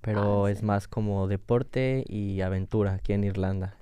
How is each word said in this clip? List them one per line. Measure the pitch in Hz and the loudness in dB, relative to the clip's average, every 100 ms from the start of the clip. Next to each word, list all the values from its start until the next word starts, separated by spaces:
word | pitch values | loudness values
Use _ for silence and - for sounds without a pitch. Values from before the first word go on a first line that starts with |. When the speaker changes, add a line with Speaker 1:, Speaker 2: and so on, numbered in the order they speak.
Speaker 1:
pero | 113 104 101 101 101 | -2 0 2 4 2
Speaker 2:
Ah, | |
Speaker 1:
es | 98 | 2
Speaker 2:
sí. | |
Speaker 1:
más | 107 101 - | 0 0 -2
como | - 107 98 95 | -2 0 0 0
deporte | 98 - 120 135 131 131 131 - | -2 0 0 0 -2 0 0 -2
y | 104 101 95 | -4 -4 -2
aventura | 92 95 95 110 101 | -2 -2 0 0 2
aquí | 95 - | 0 0
en | 101 | 0
Irlanda. | 101 95 95 95 95 - | 0 0 0 -2 -4 -8